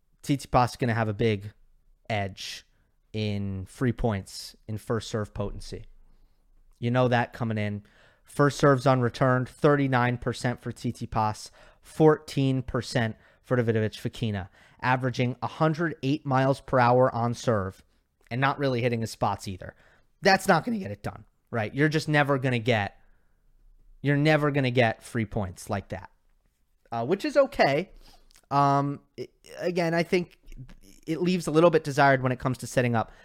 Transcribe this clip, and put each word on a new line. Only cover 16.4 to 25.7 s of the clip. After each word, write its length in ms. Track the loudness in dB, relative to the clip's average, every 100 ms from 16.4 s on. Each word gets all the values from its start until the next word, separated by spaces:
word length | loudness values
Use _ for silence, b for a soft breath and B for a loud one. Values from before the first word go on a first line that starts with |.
| 2 0
per 200 | 0 2
hour 340 | 4 4 4
on 180 | 2 -4
serve 480 | -4 -2 -2 -2 -10 _ _ _ _ -10
and 100 | -4
not 180 | -2 0
really 240 | -2 0
hitting 180 | 0 -2
his 120 | -4
spots 340 | -2 -2 -2 -8
either. 280 | -12 -14 -18 b b b _
That's 260 | 2 2 4
not 160 | 2
gonna 140 | 0 -6
get 120 | -6
it 140 | -8
done, 200 | -10 -10 -16 _ _
right? 200 | -4 -4
You're 160 | 0 0
just 200 | 0 0
never 280 | 2 2 0
gonna 220 | 0 0
get, 380 | 2 0 0 -8 _ _ _ _ _ _ -20 -20 -20 -6
you're 140 | -2 2
never 340 | 4 4 2
gonna 220 | 0 2
get 320 | 2 2 0
free 200 | -6 -4
points 460 | -4 -4 -6 -8 -8